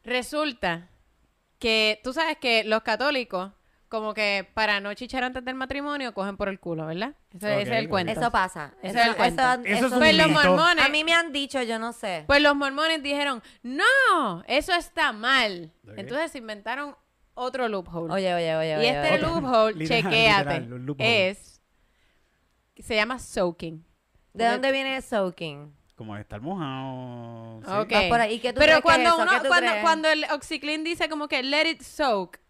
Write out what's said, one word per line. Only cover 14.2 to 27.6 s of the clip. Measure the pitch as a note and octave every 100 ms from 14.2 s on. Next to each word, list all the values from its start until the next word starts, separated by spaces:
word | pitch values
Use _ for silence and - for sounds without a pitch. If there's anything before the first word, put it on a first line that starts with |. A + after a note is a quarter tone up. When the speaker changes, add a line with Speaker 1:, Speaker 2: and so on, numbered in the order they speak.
| A#3+ F3 -
Speaker 1:
eso | B3+ E4
está | F4 - - D4
mal." | A3 A#3 C4+ A3 F3 D#3+ _ -
Speaker 2:
Ok. | -
Speaker 1:
Entonces | C#3 C#4 E4
se | C#4+
inventaron | A3+ G#3+ G#3+ B3+ C#4+ - _ _ _ -
otro | B3 B3+ A#3+
loophole. | G3+ F3+ E3+ E3
Speaker 3:
Oye, | F#3+ F#3
oye, | F3 E3 D#3+
oye, | D#3+
Speaker 1:
Y | D3+
Speaker 3:
oye, | A#3
Speaker 1:
este | - D4+
Speaker 3:
oye. | -
Speaker 1:
loophole, | D#4+ E4 C4+ A#3 A3
Speaker 2:
<laughs> | F3+
Literal, | D#3+ A#3
Speaker 1:
chequéate, | F#3+ A3 A3+ G3+ C#3+ D#3
Speaker 2:
literal, | A#2+
un | B2 B2+
loophole. | C#3 A3+ A3+ F#3
Speaker 1:
es, | G3+ - _ _ _ _ _ _ _ _ _ _ _ _ -
se | -
llama | A3 G#3+ B3+
soaking. | - - F3+ E3+ E3 D#3
Speaker 3:
¿De | _ _ _ _ _
Speaker 1:
Porque | G#3 A#3
Speaker 3:
dónde | B3 C4+
viene | C4+ C4+ C4
soaking? | - A3 F#3 F3 E3 C#3+ D3 C#3+ _ _
Speaker 2:
Como | A2 G#2
de |
estar | G#2 G#2
mojado, | C#3 F#3+ C#3+ C3 C3+ B2+ B2+ A#2+ A#2 A#2 A2+ A2+